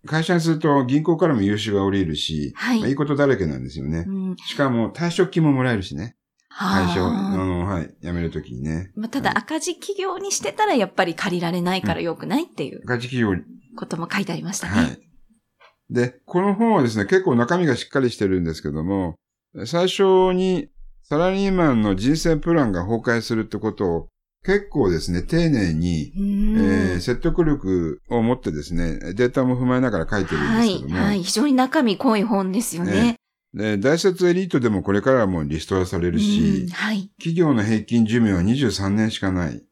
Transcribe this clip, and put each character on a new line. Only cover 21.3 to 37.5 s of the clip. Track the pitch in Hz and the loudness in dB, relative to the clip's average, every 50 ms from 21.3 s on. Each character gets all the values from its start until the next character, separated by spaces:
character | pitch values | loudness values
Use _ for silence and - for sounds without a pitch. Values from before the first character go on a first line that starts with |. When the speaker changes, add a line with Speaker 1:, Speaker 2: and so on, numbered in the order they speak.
Speaker 1:
リ | 190 196 196 196 | 2 0 0 2
ー | |
マ | 190 180 170 151 | 2 4 4 4
ン | 127 113 | 4 4
の | 107 104 95 | 2 2 0
人 | 92 107 131 156 | 2 2 2 2
生 | 156 - 170 160 | 2 2 2 2
プ | 147 - 165 170 | 2 2 2 2
ラ | 160 135 | 2 2
ン | 110 | 2
が | 95 87 | 0 -2
崩 | 87 101 117 110 113 123 117 117 | -2 -2 -4 -2 0 0 0 0
壊 | |
す | 110 - 120 | 0 -2 -2
る | 110 | -2
っ | 104 | -2
て | - - 104 | -4 -6 -4
こ | 107 110 | -4 -4
と | 101 - 104 90 | -2 -2 -2 0
を | 82 82 76 - _ _ _ _ _ _ - | 0 -2 -4 -8 _ _ _ _ _ _ 0
結 | - 190 202 202 - | 0 0 0 0 -2
構 | - 247 214 190 | -2 0 2 2
で | 175 160 | 2 0
す | - - | 0 -2
ね、 | 175 180 | -2 -2
丁 | - - 170 165 170 160 | -2 0 0 2 4 4
寧 | 143 113 98 85 80 | 2 2 2 2 2
に、 | 78 85 87 85 80 73 - - | 0 0 0 0 -2 -2 -4 -6
Speaker 2:
う | 190 | -4
ん。 | 196 202 202 202 208 214 214 | -2 -2 0 2 2 2 4
Speaker 1:
え | 220 208 - - - 196 - 90 | 4 2 2 2 2 0 0 -2
ー、 | 87 | -2
説 | 87 123 120 | -2 -2 -4
得 | - - 170 160 - 170 | 0 0 0 2 2 2
力 | 156 143 - 98 95 92 90 85 80 - - _ - | 2 2 0 0 0 0 0 0 -2 -4 -8 _ -4
を | 117 117 | -2 0
持 | 113 117 127 | 2 0 0
っ | 127 | -2
て | - 104 | -2 -6
で | 80 73 | -6 -6
す | 76 76 85 | -6 -4 -2
ね、 | 82 85 82 73 60 - 85 92 | -2 0 -2 -4 -4 -8 -8 0
デ | 107 123 120 | 0 0 2
ー | |
タ | - 139 131 | 2 0 0
も | 127 127 123 | 0 0 0
踏 | 127 | 0
ま | 127 127 | 0 2
え | 127 | 2
な | 131 123 | 0 0
が | 104 85 | 0 -2
ら | 160 - | -2 -2
書 | 113 - | -2 -2
い | 185 | -2
て | - 85 | -2 -2
る | 76 | -2
ん | 73 - 220 | 0 0 2
で | 226 | 2
す | 233 220 185 156 | 2 2 0 -2
け | 127 | -6
ど | 143 | -4
も。 | 165 | -2
Speaker 2:
は | 190 | 0
い、 | - 202 | 0 0
は | 208 | 0
い。 | 196 | -2
非 | 170 185 | -2 -2
常 | - 214 262 | -2 0 2
に | 294 | 2
中 | 262 254 254 254 - 320 | 2 2 2 2 2 0
身 | 269 226 190 - | 2 2 0 0
濃 | - 269 220 | 0 0 2
い | 208 | 2
本 | 185 208 202 196 190 190 | 2 0 0 0 0 0
で | 185 247 | -2 -2
す | 233 - - | -4 -4 -4
よ | 165 175 | -4 -2
ね。 | 190 196 196 233 240 233 - _ _ _ _ _ _ - | 0 2 2 2 2 0 -2 _ _ _ _ _ _ -8
Speaker 1:
え | 78 | -4
え。 | 104 107 107 | -2 0 0
で、 | 98 | 2
大 | 101 135 156 170 | 2 2 2 4
卒 | - 196 180 175 180 180 | 2 0 2 4 2 2
エ | |
リ | 175 185 190 | 2 2 0
ー | 175 | 0
ト | - 147 | 0 2
で | 120 113 | 2 2
も | 107 95 | 2 2
こ | - 104 | 2 2
れ | 98 104 | 0 2
か | - 135 | 4 4
ら | 131 127 | 4 4
は | 110 | 4
も | 95 92 82 | 2 0 -2
う | 76 | -2
リ | 71 78 80 | -2 -4 -6
ス | - | -4
ト | - 98 92 | -2 0 0
ラ | 92 | 0
さ | 90 - 87 | 0 -2 -2
れ | 85 87 | -2 0
る | 85 - | 2 2
し、 | 208 208 208 208 - - - 190 180 | 2 2 2 2 2 2 2 0 -2
Speaker 2:
う | |
ん、 | 175 | -6
は | 180 - 202 214 | -6 -4 -4 -2
い。 | 220 196 185 - _ _ | -2 -2 -4 -8 _ _
Speaker 1:
企 | - 165 165 | -6 -2 0
業 | 175 170 151 | 2 2 2